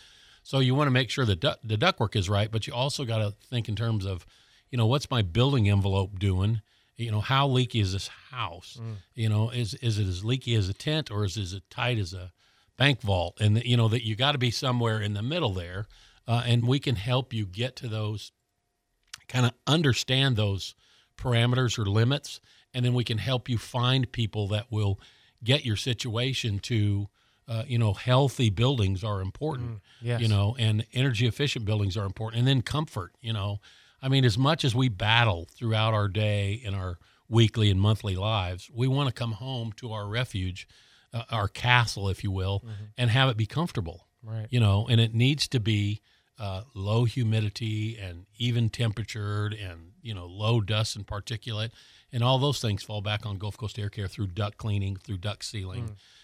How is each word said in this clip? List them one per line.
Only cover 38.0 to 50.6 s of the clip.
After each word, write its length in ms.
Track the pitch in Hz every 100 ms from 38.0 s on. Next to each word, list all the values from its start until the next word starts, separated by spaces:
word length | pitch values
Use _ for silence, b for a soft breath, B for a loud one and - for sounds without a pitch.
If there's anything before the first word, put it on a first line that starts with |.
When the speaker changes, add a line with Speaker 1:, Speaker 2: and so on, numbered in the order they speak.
| 104 92
Speaker 1:
lives, 540 | 104 110 90 90 -
we 140 | 117 131
wanna 240 | 135 139
come 220 | - 120
home 380 | 107 131 127 113
to 180 | - 120
our 160 | 107 104
refuge, 600 | 113 127 95 92 90 - b b b b
uh, 100 | 117 113
our 180 | 117 101
castle, 640 | - 123 123 113 - 98
if 140 | 87
you 80 | 101
will, 300 | 95 92 101
Speaker 2:
Mm-hmm. 220 | 113 104 107 -
Speaker 1:
and 120 | 120
have 180 | 131 135
it 80 | 110
be 80 | 107
comfortable, 640 | 143 170 - 82 - _ _
Speaker 2:
Right. 240 | 110 110 107
Speaker 1:
you 100 | 123
know, 280 | 107 98 113
and 120 | 117
it 140 | 113
needs 340 | 113 127 147 -
to 100 | 127
be, 420 | 107 107 104 104 b b b -
uh, 240 | 104 95 110
low 300 | 95 98 113 120
humidity 920 | 131 110 110 107 - 110 107 107 113
and 280 | 95 85 95 -
even 320 | 120 120 113
temperatured 840 | - 117 104 104 110 104 104 104
and, 380 | 104 95 82 85 104
you 120 | 113
know, 120 | 98 87
low 340 | 95 107 117